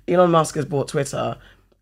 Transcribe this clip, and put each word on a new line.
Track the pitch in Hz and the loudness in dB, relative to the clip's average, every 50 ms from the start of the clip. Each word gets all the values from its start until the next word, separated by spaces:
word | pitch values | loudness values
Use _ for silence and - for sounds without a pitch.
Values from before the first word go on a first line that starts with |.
| - | -6
Elon | - 175 180 180 175 | 0 4 4 4 6
Musk | 165 160 156 147 - | 4 2 2 0 -2
has | 156 135 | -6 -6
bought | 131 147 139 127 - | -4 -2 -4 -4 -2
Twitter, | - 156 139 135 - - 120 117 117 - - - - _ _ _ _ _ | -4 -4 -4 -4 -6 -6 -6 -6 -8 -10 -16 -20 -20 _ _ _ _ _